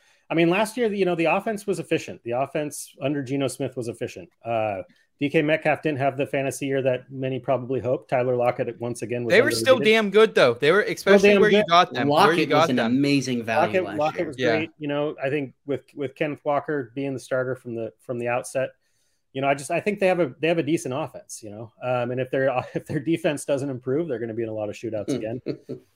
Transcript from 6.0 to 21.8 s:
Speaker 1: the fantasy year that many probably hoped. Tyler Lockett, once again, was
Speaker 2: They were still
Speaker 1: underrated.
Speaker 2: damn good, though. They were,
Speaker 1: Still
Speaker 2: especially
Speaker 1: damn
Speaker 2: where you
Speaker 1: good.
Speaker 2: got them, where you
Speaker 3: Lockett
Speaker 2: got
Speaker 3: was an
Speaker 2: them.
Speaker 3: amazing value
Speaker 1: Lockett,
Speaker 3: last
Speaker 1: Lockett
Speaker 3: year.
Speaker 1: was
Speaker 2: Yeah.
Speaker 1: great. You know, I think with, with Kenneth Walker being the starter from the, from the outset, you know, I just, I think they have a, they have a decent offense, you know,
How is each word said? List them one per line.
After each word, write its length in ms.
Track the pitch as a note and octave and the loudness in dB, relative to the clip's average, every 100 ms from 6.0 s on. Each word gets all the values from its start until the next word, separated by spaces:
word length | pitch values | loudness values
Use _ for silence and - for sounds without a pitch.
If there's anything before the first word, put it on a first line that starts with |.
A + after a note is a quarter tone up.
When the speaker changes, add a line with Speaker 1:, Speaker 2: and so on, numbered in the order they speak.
| C#3 C3 | -2 -2
Speaker 1:
the 80 | |
fantasy 400 | C3+ C#3 C3+ C3+ C#3 | -4 -2 -4 -4 -2
year 140 | C3+ | 0
that 320 | C3 B2+ - | 0 -2 -6
many 260 | C3+ C3 C3 | -8 -6 -6
probably 400 | B2+ B2+ A#2+ C3 | -2 -2 -2 -4
hoped. 300 | A#2+ C3+ - | -2 -2 -2
Tyler 280 | C3 B2 B2 | -2 0 2
Lockett, 440 | A#2+ B2 A#2+ - | 0 0 -6 -6
once 220 | A#2+ A#2+ | -8 -8
again, 220 | G#2+ A#2+ | -6 -4
was 80 | A#2 | 2
Speaker 2:
They 100 | G3 | 4
were 80 | C#4+ | 4
still 240 | - C4 | 2 4
Speaker 1:
underrated. 200 | C4 G#3+ | 6 6
Speaker 2:
damn 160 | A3 G#3 | 4 4
good, 240 | G3+ A3 | 4 4
though. 200 | F#3+ C#3 | 6 4
They 180 | A#2 D3 | 4 4
were, 80 | F#3+ | 4
Speaker 1:
Still 120 | - | 2
Speaker 2:
especially 340 | E3 - G3 G3+ | -2 4 6 8
Speaker 1:
damn 120 | G3+ | 6
Speaker 2:
where 80 | G#3 | 6
you 80 | G3+ | 6
Speaker 1:
good. 100 | G#3 | 6
Speaker 2:
got 240 | E3+ F3+ | 4 4
them, 160 | C3 C#3 | 2 2
where 140 | D3+ | 6
you 80 | G3+ | 6
Speaker 3:
Lockett 180 | E3+ D3 | 4 4
Speaker 2:
got 120 | D3+ | 4
Speaker 3:
was 80 | D#3+ | 4
an 60 | B2 | 2
Speaker 2:
them. 100 | A#2 | 2
Speaker 3:
amazing 560 | B2+ C#3+ C#3 B2+ A#2+ | 2 2 2 0 -4
value 240 | A2+ A2+ F3 | -2 0 2
Speaker 1:
Lockett, 180 | F#3 | 0
Speaker 3:
last 140 | F3 G2+ | -2 -2
Speaker 1:
Lockett 200 | D3+ D3+ | -2 -2
Speaker 3:
year. 80 | D#3 | -6
Speaker 1:
was 100 | C3 | -2
Speaker 2:
Yeah. 180 | B2 A2+ | 0 0
Speaker 1:
great. 140 | D#3+ - | -2 -8
You 100 | D3 | -4
know, 280 | D3 D3+ - | -2 -2 -4
I 60 | C#3 | -4
think 240 | D3 C3 - C#3 | -4 -4 -10 -6
with, 160 | C3 - | -6 -6
with 200 | D3 C3+ | -10 -10
Kenneth 260 | - D#3 C#3 | -4 -6 -4
Walker 480 | D3+ C#3 D#3 D3 A#2 | -2 -2 -2 -6 -6
being 180 | C3+ C#3 | -8 -6
the 80 | C3 | -8
starter 340 | - C3 B2+ | -4 -4 -2
from 200 | B2+ B2 | -6 -8
the, 180 | A2+ A2+ - | -8 -8 -12
from 180 | - B2 | -10 -8
the 100 | A#2+ | -4
outset, 420 | B2 C3 C3 C3 - _ _ _ _ _ | -4 -4 -4 -6 -8 _ _ _ _ _
you 80 | C3 | -4
know, 60 | C#3 | -2
I 60 | |
just, 160 | C#3+ C#3 | -2 -2
I 100 | E3+ | -2
think 200 | G#3 G#3 | -2 0
they 60 | F#3 | 2
have 140 | F3+ | 2
a, 140 | D#3 C3 | 0 0
they 80 | D#3 | 0
have 80 | E3+ | 0
a 60 | |
decent 320 | C#3 D#3+ C#3 | 0 -2 -2
offense, 480 | C3 D3 F2 - - | -6 -6 -10 -18 -16
you 80 | G#2+ | -14
know, 200 | G#2 A#2 _ | -14 -16 _